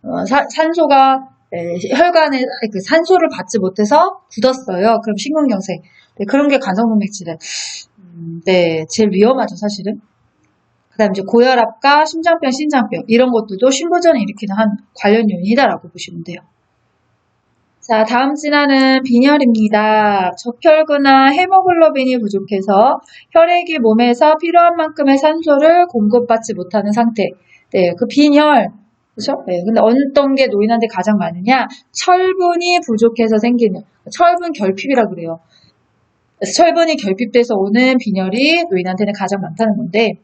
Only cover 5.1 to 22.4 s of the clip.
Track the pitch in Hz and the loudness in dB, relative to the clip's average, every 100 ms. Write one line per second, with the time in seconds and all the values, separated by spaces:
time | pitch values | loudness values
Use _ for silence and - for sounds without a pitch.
5.1 | 202 277 311 285 202 190 170 _ _ _ | -8 -4 -2 0 -2 -6 -12 _ _ _
6.1 | _ 202 277 285 277 269 190 233 220 202 | _ 0 2 2 0 0 -2 0 0 -2
7.1 | - 170 165 - - - - - _ 180 | -8 -12 -12 -12 -12 -12 -16 -20 _ -20
8.1 | 170 165 165 180 180 170 160 156 - 214 | -16 -14 -8 0 2 2 -2 -6 -2 0
9.1 | 185 214 262 208 - 208 202 180 - _ | 2 2 2 -4 -6 -8 -8 -10 -10 _
10.1 | _ _ _ _ _ _ _ _ - 208 | _ _ _ _ _ _ _ _ -2 -2
11.1 | 190 190 233 254 254 220 - 277 294 311 | 0 0 2 4 4 0 0 2 2 2
12.1 | 330 330 330 285 254 302 285 214 170 - | -2 -2 0 -2 -4 -2 -2 -2 -6 0
13.1 | 233 254 233 214 190 254 269 339 349 349 | 2 2 0 -4 -2 0 0 -2 0 2
14.1 | 277 196 - 190 196 220 208 _ - 202 | 0 -2 -8 -8 -2 -2 -2 _ -4 0
15.1 | 220 214 180 185 233 247 170 156 - - | 2 2 -2 -2 0 0 -2 -12 -18 -16
16.1 | 170 165 170 _ _ _ _ _ _ _ | -14 -14 -16 _ _ _ _ _ _ _
17.1 | _ _ _ _ _ _ _ - 220 220 | _ _ _ _ _ _ _ -4 0 2
18.1 | 247 269 302 302 294 285 269 262 262 262 | 0 0 -2 -2 0 2 2 2 2 2
19.1 | 240 269 294 254 220 214 214 214 214 208 | 2 4 4 2 2 2 2 2 2 2
20.1 | 202 185 - 240 240 339 311 311 285 277 | 0 -2 -6 -12 -2 2 4 2 2 4
21.1 | 269 269 294 370 381 370 339 320 294 254 | 6 4 2 2 4 4 4 4 4 -2
22.1 | 254 208 196 | -2 -4 -6